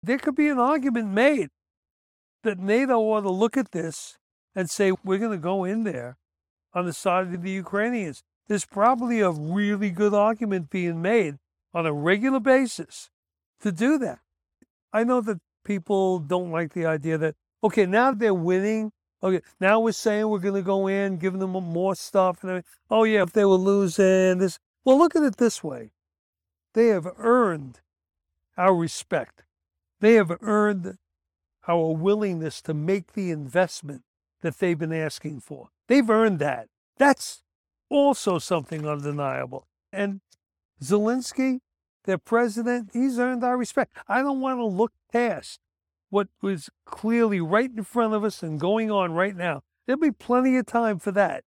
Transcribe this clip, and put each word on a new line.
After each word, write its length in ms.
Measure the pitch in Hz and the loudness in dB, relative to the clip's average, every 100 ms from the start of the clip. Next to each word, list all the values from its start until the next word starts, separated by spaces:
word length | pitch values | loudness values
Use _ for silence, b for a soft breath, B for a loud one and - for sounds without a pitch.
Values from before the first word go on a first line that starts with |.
There 160 | 175 262 | -2 -2
could 160 | - | -2
be 140 | 269 294 | 2 2
an 100 | 269 | 2
argument 500 | 247 302 262 233 214 | 2 2 0 -2 -2
made 420 | 196 262 285 147 _ _ _ _ _ _ _ _ _ | 2 2 2 -4 _ _ _ _ _ _ _ _ _
that 160 | 226 190 | -6 -4
nato 400 | 190 220 269 240 | 0 0 2 2
ought 220 | 220 214 | 2 0
to 80 | 196 | 0
look 260 | 185 226 269 | 0 0 0
at 160 | 220 | -4
this 460 | - 165 - - - _ _ _ | -6 -8 -10 -16 -20 _ _ _
and 160 | - 180 | -8 -6
say, 220 | - 196 190 | 0 0 0
"We're 140 | 190 190 | -2 -2
gonna 200 | 226 202 | -2 -4
go 260 | 160 190 | -4 -4
in 200 | 185 220 | -2 -4
there 320 | 220 135 120 131 _ _ _ _ _ | -4 -6 -10 -16 _ _ _ _ _
on 140 | 180 180 | -6 -4
the 60 | |
side 420 | - 196 180 185 | -4 -2 0 -2
of 80 | 175 | -6
the 80 | 180 | -6
Ukrainians." 720 | 190 175 196 220 247 180 135 _ _ _ | -8 -6 -4 -2 -4 -6 -10 _ _ _
There's 200 | 208 - | -4 -4
probably 540 | - 220 254 240 233 | 2 2 2 0 0
a 100 | 196 | 0
really 600 | 156 151 185 208 208 208 | 0 -4 -2 0 0 -2
good 240 | 175 208 | 0 2
argument 560 | 202 214 220 220 190 156 | 4 2 0 -2 -4 -4
being 300 | 190 175 165 | -4 -4 -2
made 380 | 175 233 165 143 _ _ _ | 0 2 0 -6 _ _ _
on 140 | 170 165 | -4 -2
a 60 | |
regular 480 | 147 156 202 254 269 | 0 2 2 2 0
basis 680 | 233 262 254 - - - - _ _ _ _ _ | 4 4 2 -6 -14 -16 -20 _ _ _ _ _
to 120 | 208 | -4
do 260 | 165 240 302 | 0 2 2
that. 220 | 233 - _ _ _ _ _ _ _ | -2 -8 _ _ _ _ _ _ _
I 120 | 214 | -2
know 160 | 233 254 | 2 0
that 180 | 220 185 _ _ | 0 -6 _ _
people 540 | - 202 - 196 190 185 | -6 -6 0 2 2 0
don't 320 | 143 180 180 | -2 -4 -2
like 240 | 165 165 | -4 -4
the 100 | - | -4
idea 320 | 165 160 151 160 | -2 -2 -2 -2
that, 180 | 156 151 _ _ | -2 -6 _ _
okay, 240 | 220 - 185 | 0 2 2
now 260 | 202 254 | 4 4
they're 220 | 233 226 | 2 0
winning. 580 | 185 165 185 202 220 214 _ _ _ | 2 2 0 2 -2 -4 _ _ _
Okay, 180 | 190 185 - b | -2 -2 -4 b
now 220 | 190 220 | 2 4
we're 120 | 226 | 2
saying 360 | - 226 208 214 | 0 -2 0 0
we're 100 | 208 | -2
gonna 240 | 190 196 | -2 -4
go 240 | 185 196 190 | -2 -2 0
in, 300 | 196 196 180 | -2 -2 -2
giving 240 | 185 185 | -4 -4
them 120 | 190 | -4
more 420 | 185 175 165 185 | -4 -4 -2 -2
stuff. 480 | 180 - 202 185 175 | -2 -2 2 2 0
And 80 | 185 | -6
everything. 200 | 185 - b _ | -8 -8 b _
Oh, 140 | 220 | 2
yeah, 180 | 220 214 | 4 4
if 100 | 175 | 2
they 120 | - | 4
were 100 | 202 | 4
losing 840 | 185 185 202 190 165 190 190 185 180 | 4 4 2 2 2 4 6 4 2
this. 200 | 190 - _ _ | 0 -4 _ _
Well, 140 | - 269 | 4 6
look 180 | 339 320 | 6 4
at 60 | |
it 160 | 294 190 | 0 2
this 260 | 240 - | 0 0
way. 280 | 160 127 110 _ _ _ _ _ _ _ _ | -10 -12 -16 _ _ _ _ _ _ _ _
They 140 | - 233 | 2 4
have 180 | 196 165 175 | 2 -2 -4
earned 640 | 226 247 220 165 135 127 _ _ _ _ _ _ _ - | 2 4 4 0 -8 -18 _ _ _ _ _ _ _ 0
our 160 | 185 | 2
respect. 720 | 185 165 - - 165 117 _ _ _ _ _ _ _ | 4 0 -6 -6 -6 -6 _ _ _ _ _ _ _
They 140 | 214 | 6
have 220 | 226 180 170 | 6 4 -2
earned 560 | 214 214 208 202 180 190 _ _ _ _ _ _ - | -2 2 2 0 -6 -14 _ _ _ _ _ _ -2
our 260 | 170 160 | 0 0
willingness 680 | 160 180 208 208 170 156 - | 0 0 0 -2 -4 -6 -10
to 120 | - | -8
make 400 | 156 156 196 175 | -4 -2 -2 -4
the 160 | - 185 | -8 -6
investment 720 | 156 139 170 180 - 147 - _ _ _ _ | -6 -4 0 0 -4 -14 -16 _ _ _ _
that 160 | 170 - | -8 -2
they've 200 | 185 170 | -2 -2
been 140 | 160 | -4
asking 480 | 160 156 - 156 143 | -4 -6 -8 -12 -14
for. 280 | - 143 120 _ _ | -16 -18 -18 _ _
They've 200 | 269 233 | 2 4
earned 300 | 220 226 175 | 4 4 2
that. 280 | 147 123 113 _ _ _ | -2 -4 -10 _ _ _
That's 440 | 277 269 - - _ _ _ _ _ | 2 2 -4 -16 _ _ _ _ _
also 500 | 285 277 269 - 175 | 2 2 2 0 -2
something 480 | - 175 135 160 151 | -2 -4 -4 -8 -6
undeniable. 800 | 147 143 147 139 131 131 127 _ _ _ | -6 -6 -6 -4 -4 -8 -10 _ _ _
And 280 | - 202 196 _ _ _ _ _ _ | -6 -6 -6 _ _ _ _ _ _
Zelensky, 800 | 135 208 214 254 240 - 262 254 _ _ _ _ | -2 0 2 -2 -4 -4 -2 -2 _ _ _ _
their 140 | - 185 | -6 -6
president, 720 | - 226 240 214 233 247 208 | 0 0 0 -2 -4 -4 -6
he's 260 | 233 269 240 | -2 -2 0
earned 260 | 247 254 | -2 -2
our 120 | 247 254 | -2 -2
respect. 400 | 240 - 247 B - | -2 -2 -4 B -4
I 120 | 214 | -2
don't 200 | 277 269 | 0 -2
want 180 | 262 254 | -4 -4
to 80 | 226 | -4
look 260 | 185 220 _ _ | 0 -2 _ _
past 500 | 233 240 160 - - _ _ _ _ _ | -2 -2 -4 -10 -20 _ _ _ _ _
what 180 | 196 196 _ | -4 -4 _
was 260 | 196 185 - _ | -4 -4 -8 _
clearly 560 | - - 214 233 226 196 | -18 -8 0 2 2 0
right 300 | 165 202 262 | 0 0 0
in 100 | 226 | -6
front 300 | 196 240 226 | -6 -2 0
of 100 | 214 | 0
us 180 | 208 - | -2 -6
and 180 | 170 151 | -8 -4
going 300 | 175 214 220 | 0 0 0
on 220 | 208 180 | 0 0
right 220 | 165 190 | 0 -2
now. 280 | 185 175 139 _ _ - | -2 -6 -6 _ _ -4
There'll 140 | 269 | 0
be 120 | 311 | 0
plenty 440 | 220 - 247 262 254 | -2 -2 2 2 2
of 100 | 233 | 0
time 320 | 233 233 190 | -2 0 -2
for 140 | - | -4
that. 320 | 196 185 - - | 0 0 -2 -12